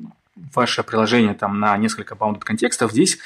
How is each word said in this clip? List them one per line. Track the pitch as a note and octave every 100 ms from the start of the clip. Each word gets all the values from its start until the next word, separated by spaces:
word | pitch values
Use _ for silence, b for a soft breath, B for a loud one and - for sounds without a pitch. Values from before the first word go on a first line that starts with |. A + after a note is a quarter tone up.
| - - _ - E3
ваше | - A#2+ -
приложение | A2 A2 G#2+ A#2+ G#2+
там | G2+ G#2 G2+
на | G#2 G2+
несколько | A2 A2 G#2 G2
bounded | G#2+ G#2
контекстов, | - A2 A#3+ - A2+
здесь | A2 F#3 -